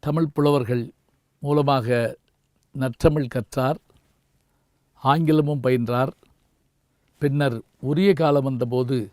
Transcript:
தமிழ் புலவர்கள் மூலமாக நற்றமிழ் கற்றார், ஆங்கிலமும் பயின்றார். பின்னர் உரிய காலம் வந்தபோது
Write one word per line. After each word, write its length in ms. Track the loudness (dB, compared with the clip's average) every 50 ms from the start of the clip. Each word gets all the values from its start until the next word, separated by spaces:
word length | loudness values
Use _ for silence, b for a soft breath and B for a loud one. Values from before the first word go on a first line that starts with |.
| -4
தமிழ் 300 | -2 0 0 0 -2 0
புலவர்கள் 520 | 2 2 4 4 2 0 0 -2 -4 -4 -6 -12 _ _ _ _ _ _ _ _ _ -4
மூலமாக 540 | 0 0 2 2 2 2 0 0 0 0 0 0 -2 -4 _ _ _ _ _ _ _ _ _ _ _ _
நற்றமிழ் 520 | -4 -4 -4 -4 _ 2 2 2 2 -4 -4
கற்றார், 500 | -6 -8 -8 _ -4 -2 -2 -2 -2 -4 _ _ _ _ _ _ _ _ _ _ _ _ _ _ _ _ _ _ _ _ _ _ _ _
ஆங்கிலமும் 600 | 0 2 2 2 4 2 2 2 2 0 -2 -2 0
பயின்றார். 480 | 0 0 2 0 0 0 -2 -2 -2 -4 _ _ _ _ _ _ _ _ _ _ _ _ _ _ _ _ _ _ _ _ _
பின்னர் 340 | -4 -2 0 0 0 -2 -2 -4 -12 _ _ _
உரிய 300 | -6 -4 0 2 4 2 2
காலம் 300 | 2 2 2 2 2 0
வந்தபோது 540 | -2 -2 -4 -4 -2 -2 -2 -2 -2 -2 -4 -4 -6